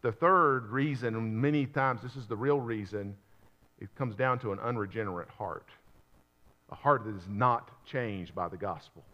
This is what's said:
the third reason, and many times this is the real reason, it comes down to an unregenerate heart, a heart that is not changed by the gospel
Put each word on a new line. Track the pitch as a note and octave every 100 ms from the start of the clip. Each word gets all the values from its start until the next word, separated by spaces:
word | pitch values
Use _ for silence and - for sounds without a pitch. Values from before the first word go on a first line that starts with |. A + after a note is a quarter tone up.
the | B2
third | G#2+ E3+ F#3 D#3 C3 A2
reason, | B2 D3 C3+ A#2+ A2
and | A2+ A2
many | C#3 D3+ C3
times | D3 C3+ A#2+
this | B2 C3+
is | A2
the | G#2+
real | C3 C#3+
reason, | A#2+ A2 G2 G#2 G2+ G2 _ - - _ _ _
it | G2
comes | - C3 G2+
down | B2+ B2
to | A#2
an | G2
unregenerate | A2 A#2+ G2+ A2 G#2 F2 E2
heart, | - G2 D#2+ - - - - _ - _ _ - _ _
a |
heart | - C#3 C#3
that | G#2+
is | G2+ F2+
not | G#2 B2+ A#2 - -
changed | - C3+ A#2+ G2 E2+
by | - F2
the | F#2
gospel | G2+ D#2+ - - -